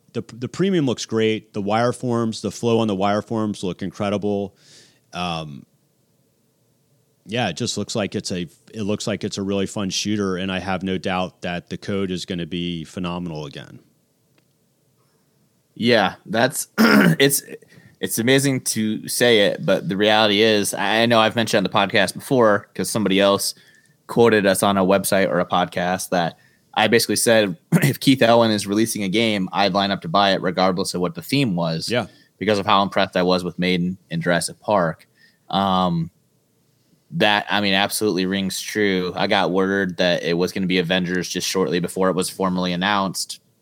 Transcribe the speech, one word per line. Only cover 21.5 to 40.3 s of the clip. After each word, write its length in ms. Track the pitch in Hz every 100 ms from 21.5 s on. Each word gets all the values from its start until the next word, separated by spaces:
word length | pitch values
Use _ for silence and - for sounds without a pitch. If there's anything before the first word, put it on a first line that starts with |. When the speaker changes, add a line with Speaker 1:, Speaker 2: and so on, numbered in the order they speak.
| 110
Speaker 2:
on 60 |
the 40 | 95
podcast 440 | 110 98 107 92
before, 540 | 107 - 131 110 104 -
'cause 140 | - 92
somebody 300 | 117 98 95
else 340 | 98 98 - - _ _ _ _ -
quoted 400 | 120 117 107 98
us 160 | 95
on 140 | 101 98
a 60 |
website 440 | 92 98 95 98 95
or 100 | 85
a 60 | 90
podcast, 640 | 92 87 90 90 92 -
that 280 | 90 82 - _ _ _
I 140 | - 110
basically 280 | 113 - 104
said, 400 | 120 110 104 82
<clears throat> 80 | _
if 260 | 165 143 -
Keith 240 | 139 127
Elwin 280 | 117 117 113
is 160 | 104 98
releasing 360 | 104 113 110
a 60 | 98
game, 400 | 104 113 104 92
I'd 200 | 90 101
line 160 | 98 98
up 120 | 95
to 60 | 85
buy 240 | 98 98
it 100 | 87
regardless 520 | 82 90 95 92 -
of 60 | 90
what 140 | 90
the 80 | 85
theme 340 | - 139 127 87
was, 340 | 85 82 -
Speaker 1:
Yeah. 160 | 117 101 - _ -
Speaker 2:
because 200 | 95 104
of 80 | 101
how 160 | 98
impressed 340 | 98 101 95 92
I 60 |
was 200 | 90 92
with 160 | 87 85
Maiden 380 | 90 90 90 92 -
and 120 | 85
Jurassic 380 | 85 85 78 -
Park. 480 | - 104 82 78 _ _ _ _ -
Um, 640 | 95 98 92 90 85 82 - _ _ _ _ _ _ _ _ _
that, 340 | 85 104 104 -
I 120 | 98
mean, 140 | 101
absolutely 520 | 98 101 - 107 87 92
rings 340 | 98 95 -
true. 520 | - 107 101 92 90 90
I 100 | 98
got 260 | 101 82
word 440 | 92 95 98 92 85
that 240 | 90 85
it 120 | 85